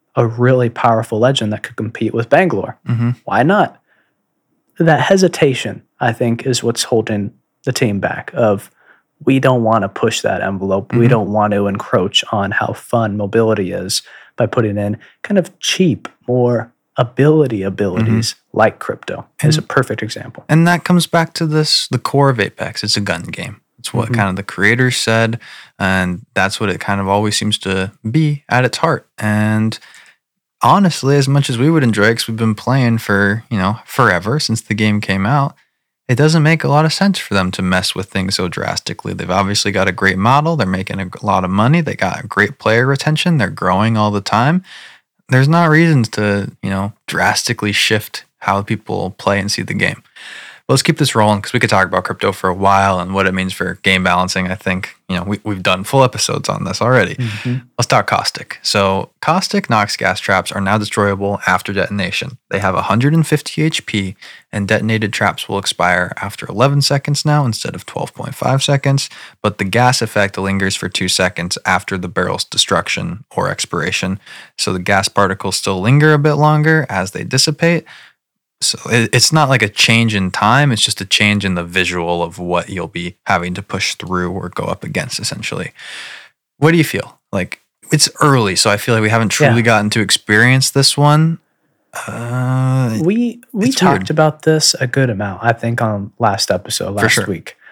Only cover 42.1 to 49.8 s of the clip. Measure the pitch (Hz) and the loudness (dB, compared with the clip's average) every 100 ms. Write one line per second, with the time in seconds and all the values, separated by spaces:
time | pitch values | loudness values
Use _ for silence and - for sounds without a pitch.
42.1 | - - - 101 - 107 113 127 139 - | -4 -6 0 0 0 0 2 2 0 0
43.1 | 156 180 160 - 151 90 90 110 110 107 | 0 0 0 0 -2 0 2 2 2 0
44.1 | 104 95 107 131 180 - - - - _ | 0 -2 0 2 0 -2 -18 -20 -20 _
45.1 | _ _ 131 139 170 170 156 165 147 113 | _ _ 2 4 4 4 4 4 4 2
46.1 | - 104 101 98 - 95 98 101 - - | -2 0 0 -4 -8 -6 -4 -4 -8 -8
47.1 | 87 92 107 - 120 104 101 - 107 - | -2 0 0 -2 -2 -2 0 0 0 -2
48.1 | - - _ - 98 104 110 - 98 95 | -14 -18 _ -2 -2 -2 -6 -4 -6 -6
49.1 | - - 101 101 - - 104 | -4 0 0 -2 -6 -6 -2